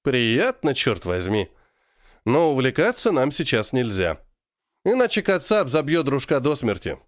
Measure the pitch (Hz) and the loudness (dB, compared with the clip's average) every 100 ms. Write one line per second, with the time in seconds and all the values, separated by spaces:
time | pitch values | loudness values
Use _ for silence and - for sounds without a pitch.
0 | - 127 117 120 240 - 156 131 131 101 | 0 0 2 2 0 -2 -2 0 -2 -2
1 | 92 90 90 107 90 _ _ _ _ _ | -4 -4 0 -2 -2 _ _ _ _ _
2 | _ _ - 143 165 135 131 135 196 240 | _ _ 0 2 2 2 0 2 0 0
3 | 233 151 135 143 170 117 104 131 120 95 | 0 2 0 0 0 -2 0 -2 -2 -2
4 | 87 78 - _ _ _ _ _ 185 254 | -2 -4 -12 _ _ _ _ _ 0 2
5 | 240 220 196 185 - 214 147 151 143 165 | 2 0 0 0 2 0 2 0 0 0
6 | 143 139 - 143 135 147 117 98 - 69 | 0 -2 0 0 0 0 -2 -2 -6 -10